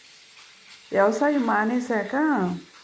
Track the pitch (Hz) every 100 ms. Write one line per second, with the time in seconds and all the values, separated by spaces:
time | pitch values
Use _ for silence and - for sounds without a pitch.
0 | - - - - - - - - - 190
1 | 196 220 285 285 233 208 214 247 240 220
2 | 202 262 311 254 180 175 - -